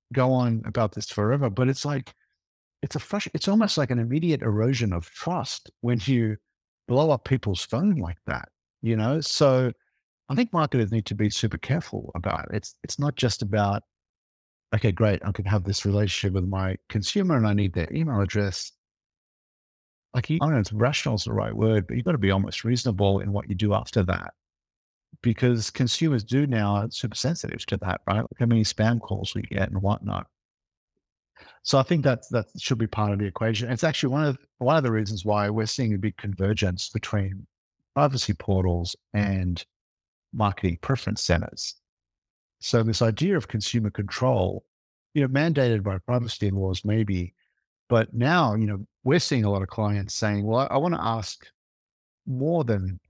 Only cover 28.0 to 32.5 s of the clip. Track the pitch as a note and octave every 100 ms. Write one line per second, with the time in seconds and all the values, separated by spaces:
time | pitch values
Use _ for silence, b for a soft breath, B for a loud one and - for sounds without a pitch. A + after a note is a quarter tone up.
28 | - G2+ - - A#2 A#2 G#2+ - A2 A#2+
29 | - G2+ F#2+ G2+ - G2 F#2+ G2 F#2+ G2+
30 | G2+ F#2+ - _ _ _ _ _ _ _
31 | _ _ _ _ b b - C#3 C3 F3
32 | C3+ A#2+ - A#2+ G#2